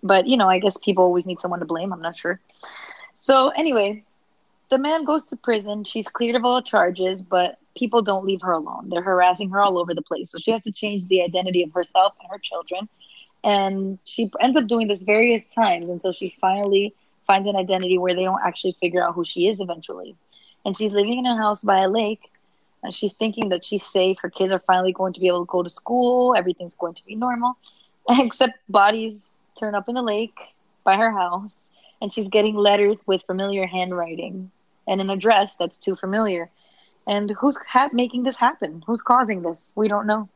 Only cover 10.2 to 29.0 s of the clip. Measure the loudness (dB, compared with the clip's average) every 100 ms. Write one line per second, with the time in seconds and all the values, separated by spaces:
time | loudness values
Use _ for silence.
10.2 | -8 -8 -2 -2 -4 -8 -6 -6 0 0
11.2 | 2 -2 0 0 0 -2 0 2 2 0
12.2 | -16 -12 -10 -10 -8 -10 -10 _ -20 -20
13.2 | -20 _ 2 2 2 -2 -4 -6 -10 -4
14.2 | -4 2 4 4 2 0 0 -2 2 4
15.2 | 4 2 -2 0 2 2 -2 -4 -4 -4
16.2 | -8 -2 0 0 2 2 0 _ _ _
17.2 | _ 2 2 -2 0 -2 2 0 2 0
18.2 | 0 0 -2 -2 -6 -2 -2 0 0 -2
19.2 | -6 0 0 0 -6 -8 -10 -14 -14 -20
20.2 | _ _ _ _ -8 -2 -2 0 0 0
21.2 | 0 0 0 0 2 4 4 2 -2 -4
22.2 | _ _ _ _ _ _ -12 -6 -6 -2
23.2 | -4 -2 -4 -4 -4 -6 -2 0 0 0
24.2 | -6 -4 -2 -2 2 2 2 -2 -4 0
25.2 | 0 0 0 -2 -4 -8 -4 0 2 2
26.2 | 4 2 2 -4 -8 -8 -8 -8 _ -6
27.2 | -4 -2 -2 -4 -14 _ _ _ 2 4
28.2 | 4 2 0 0 _ 4 4 4